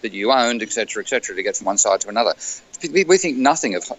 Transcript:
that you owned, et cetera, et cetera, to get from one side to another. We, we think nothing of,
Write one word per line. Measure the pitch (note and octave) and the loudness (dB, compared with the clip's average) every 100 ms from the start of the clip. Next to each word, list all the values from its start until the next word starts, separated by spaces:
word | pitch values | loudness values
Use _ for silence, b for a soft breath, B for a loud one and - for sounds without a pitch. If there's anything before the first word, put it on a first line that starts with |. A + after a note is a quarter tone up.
that | A2+ | -10
you | G2 G#2+ | -2 2
owned, | C3 A#2+ A#2 | 4 2 0
et | A2 | -4
cetera, | - G#2 G#2+ | -4 -4 -6
et | G2 | -4
cetera, | B2 - F#2 | -4 -4 -4
to | |
get | G2 - | -4 -2
from | - | -2
one | G2+ | 2
side | G#2+ F#2+ | 2 2
to | G2+ | 0
another. | G#2 A2 D#2 B B - - D#3+ | 0 0 -2 B B -14 -12 0
We, | E3 E3+ | 0 4
we | F#3+ | 4
think | F3 C3 | 4 2
nothing | C3 D#3 B2+ F2+ | 2 2 0 -2
of, | - | -6